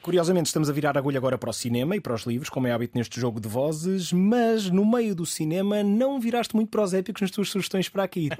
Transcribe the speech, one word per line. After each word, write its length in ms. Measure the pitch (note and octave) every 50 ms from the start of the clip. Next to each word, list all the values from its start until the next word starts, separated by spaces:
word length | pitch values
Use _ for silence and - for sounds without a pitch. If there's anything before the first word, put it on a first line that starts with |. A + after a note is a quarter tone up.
Curiosamente, 440 | - E3+ F3 F3 E3 F3 F#3 F3 D3+
estamos 220 | - - D#3+ D#3 D3
a 40 |
virar 240 | C#3 D3+ C#3+ D3 C3+
a 40 | C#3+
agulha 160 | C3 D3 C#3
agora 220 | C3 C3 C3 B2+ A#2
para 120 | - A2+
o 20 |
cinema 440 | G#2+ - - A#2+ A#2+ A#2+ C3 E3+ G#3
e 40 | G3+
para 120 | - -
os 140 | A#2 A2 -
livros, 240 | B2 A#2 B2+ D#3 -
como 160 | - C3 B2+
é 60 | B2
hábito 260 | A#2+ A2+ A#2+ A#2 - A#2+
neste 200 | A2+ - - A#2
jogo 220 | B2 A#2+ G#2+ A2+
de 80 | G#2+ A2
vozes, 640 | G#2 B2+ C#3 D#3 D#3 D#3 E3+ F#3 F#3+ F#3+ E3+ -
mas 560 | F3 F3+ F#3+ G#3 A#3+ B3 A#3 A3+ A3+ A3 G3 F3+
no 160 | F3+ G3 G#3
meio 300 | G#3+ A#3+ A#3+ A#3 G#3+ F#3+
do 100 | E3 E3
cinema 640 | - - - D#3 D#3 E3 F#3+ G3 G3+ G#3 G#3 G#3
não 320 | G3+ G3+ A3+ C4 C#4 C#4 C4
viraste 380 | A3+ A#3 A#3+ A#3+ G#3+ - -
muito 120 | G#3+ A3 -
para 140 | - G#3+
os 100 | G#3 F3+
épicos 300 | F#3+ F#3+ F3+ - F#3 -
nas 80 | G3 F#3
tuas 180 | - G#3 F#3+ -
sugestões 400 | - F#3+ E3+ - - F#3 E3+ -
para 140 | - G3
aqui. 260 | F#3+ - - F3+ D#3 C#3+ -